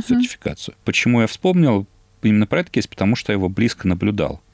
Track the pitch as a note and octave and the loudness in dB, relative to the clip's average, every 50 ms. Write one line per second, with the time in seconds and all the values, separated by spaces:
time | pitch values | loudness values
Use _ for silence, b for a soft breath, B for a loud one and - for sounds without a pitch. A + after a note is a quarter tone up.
0 | A3+ - B3 A#3+ B3 B3 - - - - - - - - - _ - - - - | 2 2 0 0 0 -2 -4 -8 -8 -8 -8 -10 -12 -16 -16 _ -6 -4 -2 0
1 | - B2 B2 A#2 A2+ G#2+ - - - F#3 F#3 F3+ E3 C3+ A2 G2 G2+ - _ _ | 0 2 2 2 2 0 -2 -2 -2 0 2 4 4 4 2 0 -2 -4 _ _
2 | _ _ _ _ - A2 G#2+ G#2+ G#2+ - - - F3 - - A#2 - - - - | _ _ _ _ 0 2 2 2 2 2 0 -2 -2 -2 -2 -4 -4 -4 -4 -2
3 | G2+ G2+ B2 - - - G#2 G2 F#2+ F2+ F#2+ - A2+ A2+ - - - F#2 F2+ F2 | 0 0 0 0 -2 -2 -2 0 0 -2 0 0 -2 -2 -2 -2 -2 -2 -2 0
4 | - G#2 G#2 G2 D#2 C2 - - _ _ | 0 -2 0 0 -2 -4 -4 -8 _ _